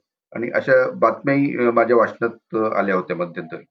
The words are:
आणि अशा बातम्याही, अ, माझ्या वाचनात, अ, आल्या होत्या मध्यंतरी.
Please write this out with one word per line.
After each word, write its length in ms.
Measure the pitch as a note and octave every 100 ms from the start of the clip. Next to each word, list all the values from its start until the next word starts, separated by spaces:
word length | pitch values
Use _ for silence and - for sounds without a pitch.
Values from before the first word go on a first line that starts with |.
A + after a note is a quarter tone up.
| _ _ _ A#2
आणि 140 | A#2
अशा 360 | A#2+ B2+ C3 B2+
बातम्याही, 760 | G2 A2+ - C#3+ C#3 C#3 A#2+ A#2+
अ, 40 |
माझ्या 260 | A#2 A2+ A#2+
वाचनात, 580 | G#2 - A#2 - _
अ, 240 | A2+ A2 G2
आल्या 160 | G2
होत्या 220 | F#2 F2+ E2+
मध्यंतरी. 480 | F2 E2 E2 D#2+ -